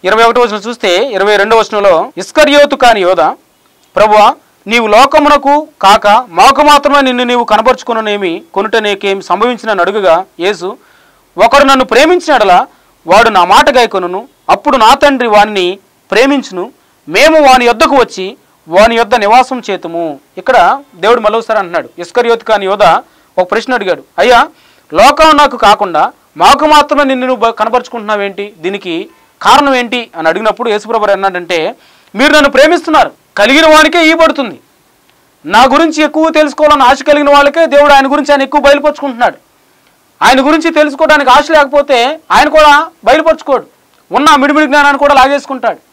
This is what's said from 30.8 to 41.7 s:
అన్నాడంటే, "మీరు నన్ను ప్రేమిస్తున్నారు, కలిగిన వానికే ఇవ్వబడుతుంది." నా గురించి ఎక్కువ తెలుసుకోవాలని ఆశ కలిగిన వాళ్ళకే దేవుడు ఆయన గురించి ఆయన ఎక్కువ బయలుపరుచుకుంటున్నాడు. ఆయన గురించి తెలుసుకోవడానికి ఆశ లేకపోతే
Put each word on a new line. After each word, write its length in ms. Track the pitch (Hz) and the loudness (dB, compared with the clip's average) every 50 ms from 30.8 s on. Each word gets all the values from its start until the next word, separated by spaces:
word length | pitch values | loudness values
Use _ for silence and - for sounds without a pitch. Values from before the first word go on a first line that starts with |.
| 208 214 226 220 208 | -6 -6 -4 -4 -2
అన్నాడంటే, 680 | 196 196 190 196 196 180 180 175 165 185 165 156 190 262 _ _ _ _ _ _ _ - | -2 -2 -2 -2 -4 -4 -6 -8 -6 -6 -4 -4 -6 -10 _ _ _ _ _ _ _ -4
"మీరు 180 | 202 262 302 | -2 0 2
నన్ను 180 | 294 302 285 285 | 2 2 0 2
ప్రేమిస్తున్నారు, 600 | 285 240 285 311 349 330 330 339 311 294 220 147 - _ _ _ _ | 2 2 2 2 0 -2 -2 -2 0 0 0 -2 -4 _ _ _ _
కలిగిన 300 | 185 202 233 269 302 330 | -2 0 0 2 2 4
వానికే 420 | 311 311 302 311 311 - 349 330 311 | 4 4 4 2 2 0 0 2 2
ఇవ్వబడుతుంది." 520 | 330 330 320 320 339 - 262 208 147 - _ _ _ _ _ _ _ _ _ _ _ _ _ _ _ _ _ | 2 2 2 0 0 -2 -6 -8 -10 -16 _ _ _ _ _ _ _ _ _ _ _ _ _ _ _ _ _
నా 180 | 147 190 220 247 | 0 2 2 2
గురించి 380 | 269 254 302 330 320 311 302 | 4 2 0 0 -2 -2 -2
ఎక్కువ 280 | 311 294 302 311 311 320 | -4 -2 -2 -2 -2 0
తెలుసుకోవాలని 520 | 320 311 311 294 294 - 302 302 294 277 | 0 -2 -2 -2 -2 -2 0 0 2 2
ఆశ 200 | 247 233 277 277 | 2 0 0 0
కలిగిన 280 | - 302 294 294 294 285 | 0 0 0 2 2 2
వాళ్ళకే 360 | 285 285 285 285 277 330 330 | 2 4 2 2 2 0 -2
దేవుడు 260 | 269 262 285 294 294 | 2 2 2 4 4
ఆయన 200 | 285 277 269 269 | 4 2 2 0
గురించి 200 | 277 302 269 - | -2 -4 0 0
ఆయన 100 | 285 269 | 0 0
ఎక్కువ 180 | 269 262 - 294 | 0 -2 -2 0
బయలుపరుచుకుంటున్నాడు. 760 | 269 285 285 285 285 302 294 - 285 285 240 233 247 190 - _ _ _ _ _ _ _ _ _ _ _ _ _ _ _ _ _ | 2 2 2 2 0 -4 -4 -4 -10 -10 -4 -2 -4 -4 -4 _ _ _ _ _ _ _ _ _ _ _ _ _ _ _ _ _
ఆయన 240 | - 220 262 262 262 | 0 0 2 2 2
గురించి 240 | 294 311 320 320 339 | 0 -2 0 -2 -2
తెలుసుకోవడానికి 600 | 320 302 302 294 277 277 320 - 302 294 285 254 | 0 0 -2 -2 -2 -2 0 0 2 2 2 2
ఆశ 200 | 269 294 294 302 | 2 2 2 2
లేకపోతే 720 | 330 302 277 269 | 2 2 2 2